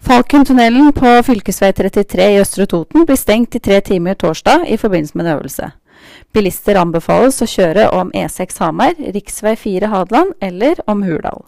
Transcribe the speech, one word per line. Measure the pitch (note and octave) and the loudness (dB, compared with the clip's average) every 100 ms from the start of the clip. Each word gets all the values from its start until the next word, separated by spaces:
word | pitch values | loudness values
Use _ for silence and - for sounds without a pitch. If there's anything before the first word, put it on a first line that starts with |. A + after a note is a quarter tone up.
| - | 2
Falkentunnelen | B3 B3+ C#4+ C4+ B3+ A#3 A#3+ D4 | 2 4 2 4 4 4 4 4
på | - B3+ A#3+ A#3+ | 4 4 4 4
fylkesvei | A3+ - F#3+ G3 | -2 -2 0 0
trettitre | F#3+ G3 G#3 G3+ - F#3+ | 0 -2 -2 -4 0 2
i | G3+ | 4
Østre | G3 - G3 | 2 -2 -2
Toten | F3 D#3+ D4+ E4 | -2 0 2 2
blir | C4+ | 2
stengt | - G#3+ A#3+ A#3+ | 0 0 0 -4
i | |
tre | - G3 | 0 0
timer | - G3 E3+ G3 | 2 -2 -2 -2
torsdag | E3+ D#3+ - D4 F4 | -2 -2 0 0 0
i | A3 | -2
forbindelse | A3+ F#3 D3+ E3 | -2 -2 -4 -4
med | E3+ | -4
en | |
øvelse. | D3 C#3 - - - _ _ - - _ - | -4 -6 -12 -12 -14 _ _ -20 -20 _ -2
Bilister | G3 - - G3+ | -2 -2 -2 0
anbefales | F3 E3 - E3+ B3+ C4+ | 0 -2 0 2 2 2
å | A#3 | -4
kjøre | - F3+ E3 A3 F#3 | 0 0 2 2 0
om | F3+ | -4
E | G3 E3+ | -4 -6
seks | - F#3 - | -6 -10 -4
Hamar, | E3+ D#3+ B3+ | -4 0 -2
riksvei | F4 C#4 G3 - - G#3+ A3 | -2 -6 -8 -10 -6 -4 -4
fire | - F#3 G#3 | -4 -4 -2
Hadeland | G#3 F#3 A3+ F#4+ - G3 | -2 0 0 0 -4 -8
eller | F3+ B3 F4 - | -2 -2 -2 -2
om | G#3 G3 | -4 -2
Hurdal. | D#3 - - | -4 -6 -10